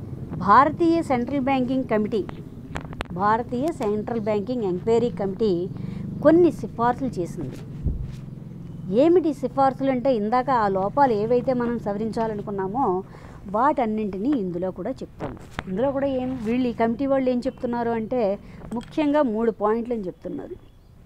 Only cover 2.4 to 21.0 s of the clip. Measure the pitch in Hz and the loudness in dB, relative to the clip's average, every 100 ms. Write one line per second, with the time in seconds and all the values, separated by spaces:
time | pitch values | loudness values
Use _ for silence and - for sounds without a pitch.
2.4 | - - - - - - - 175 202 226 | -14 -16 -10 -8 -6 -8 -6 0 4 4
3.4 | 233 240 302 320 214 214 202 233 208 214 | 0 -2 -2 0 0 0 -2 -2 0 0
4.4 | 196 254 202 180 214 233 233 - 196 190 | 0 -2 0 0 2 4 2 0 -4 0
5.4 | 220 175 180 - - - - - 294 330 | 2 2 -2 -6 -8 -6 -6 2 6 8
6.4 | 339 - 214 - 233 247 269 - 170 - | 8 4 -4 0 0 0 -4 -4 -6 -6
7.4 | 135 - - - - - - - - - | -8 -8 -10 -6 -4 -4 -6 -10 -12 -14
8.4 | - - - - - 202 311 349 311 - | -14 -14 -14 -10 0 4 6 6 4 0
9.4 | 254 - 269 254 269 254 254 240 208 247 | -2 2 2 2 0 2 2 2 2 2
10.4 | 247 247 208 190 190 285 269 214 220 247 | 2 2 2 2 0 4 4 4 2 2
11.4 | 247 247 240 233 208 202 220 214 226 208 | 2 0 0 -2 -2 -4 -4 -2 -2 -4
12.4 | 208 196 190 226 247 185 196 - - - | -6 -4 -2 0 0 0 -4 -12 -18 -16
13.4 | - 202 277 294 226 214 214 185 233 294 | -4 2 2 2 0 0 -2 -2 0 0
14.4 | 185 170 185 175 180 262 180 - 147 - | 0 -2 -4 -4 -6 -8 -10 -10 -10 -10
15.4 | - - 196 185 277 269 277 262 254 262 | -14 -12 -6 -2 0 0 -2 -2 -4 -4
16.4 | 214 247 247 226 226 233 277 269 254 247 | -2 0 0 0 0 0 0 2 2 0
17.4 | 254 - 254 240 233 233 220 254 208 202 | -2 -4 -4 -2 -2 -2 -2 0 0 -2
18.4 | - - - 226 - - 302 285 277 214 | -8 -16 -10 -10 -6 0 2 4 2 2
19.4 | 226 196 208 233 233 233 180 - - - | 0 0 0 0 -2 -4 -6 -8 -10 -10
20.4 | - 370 - - - - | -10 -16 -20 -20 -20 -20